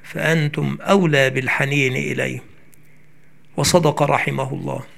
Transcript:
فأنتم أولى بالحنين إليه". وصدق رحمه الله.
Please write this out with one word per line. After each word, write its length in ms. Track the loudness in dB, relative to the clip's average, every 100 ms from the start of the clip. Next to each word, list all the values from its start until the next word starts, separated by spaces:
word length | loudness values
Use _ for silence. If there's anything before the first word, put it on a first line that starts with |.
فأنتم 720 | -12 -4 0 0 0 -2 -4 -4
أولى 480 | 2 4 4 4 2
بالحنين 640 | 0 -2 -2 0 2 0 0
إليه". 480 | -4 -4 -4 -6 -14 -20 -20 -20 -20 -20 -20 -20 -20 -20 -10 -2
وصدق 460 | 2 4 4 2
رحمه 500 | 0 0 -2 -4 -6
الله. 300 | -6 -8 -8 -12